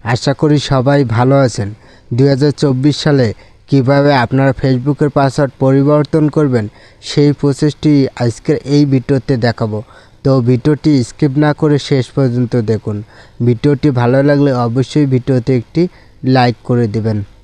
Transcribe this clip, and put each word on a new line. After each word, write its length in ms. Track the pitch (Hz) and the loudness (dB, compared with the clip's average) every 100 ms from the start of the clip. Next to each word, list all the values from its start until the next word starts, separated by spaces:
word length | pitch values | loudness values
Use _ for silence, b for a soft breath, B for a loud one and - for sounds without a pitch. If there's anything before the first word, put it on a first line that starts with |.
| - | -4
আশা 200 | 123 - 139 | -2 -2 0
করি 160 | 156 147 - | 0 0 0
সবাই 280 | 135 123 143 127 110 | 0 2 0 0 0
ভালো 200 | 127 139 131 | 2 2 0
আছেন। 220 | - 101 107 b b b 123 | -2 -10 -12 b b b 0
দুই 120 | 139 | 2
হাজার 200 | 135 147 135 | 2 0 0
চব্বিশ 340 | 151 127 147 139 | -2 2 0 0
সালে 240 | 156 139 113 - b b - | 0 0 0 -4 b b -2
কিভাবে 420 | 139 123 143 143 135 | 0 2 2 2 2
আপনারা 280 | 120 131 135 123 | 0 0 0 0
Facebook-এর 500 | 135 127 131 139 151 147 | -2 -2 -2 -2 -2 0
পাসওয়ার্ড 340 | 139 139 139 - | 0 0 -4 0
পরিবর্তন 600 | 135 135 139 151 147 160 151 156 | 0 2 2 0 0 0 0 0
করবেন, 300 | 147 123 107 b b b - | 0 -2 -4 b b b -6
সেই 220 | - 147 139 | 0 2 2
প্রসেসটি 520 | 143 135 151 - 156 143 131 - | -2 0 -2 0 0 2 0 -2
আজকের 340 | 120 - - 151 - 147 | -6 -4 -4 -4 0 0
এই 80 | 143 | 2
ভিডিওতে 400 | 131 - 135 - 131 117 | 0 0 -2 0 -2 -2
দেখাবো। 340 | - 110 107 - B B B | -2 -6 -6 -10 B B B
তো 80 | 139 135 120 | 0 2 2
ভিডিওটি 420 | 127 151 147 156 143 120 | 0 0 0 2 0 -2
স্কিপ 240 | - 151 135 | -4 -2 0
না 80 | 151 147 | 0 0
করে 160 | 156 143 - | 0 0 0
শেষ 160 | 139 123 - | -4 -2 -2
পর্যন্ত 380 | 131 123 120 123 110 | -2 0 -2 -2 -2
দেখুন। 260 | 107 - 104 107 B B B 120 | -4 -4 -10 -12 B B B -2
ভিডিওটি 420 | 117 147 139 151 123 | 0 0 0 0 0
ভালো 200 | 120 135 139 | 0 2 2
লাগলে 220 | 143 143 123 117 | 2 2 0 -2
অবশ্যই 400 | 120 127 151 143 | -2 -2 0 0
ভিডিওতে 380 | 131 123 127 117 127 | 0 0 -2 0 -2
একটি 220 | 113 165 180 b b b 135 127 | -2 -4 -4 b b b 0 2
লাইক 200 | 123 117 - | 2 -2 -4
করে 160 | 123 117 | -2 0
দিবেন। 240 | 110 110 107 98 - | -2 -2 -4 -6 -16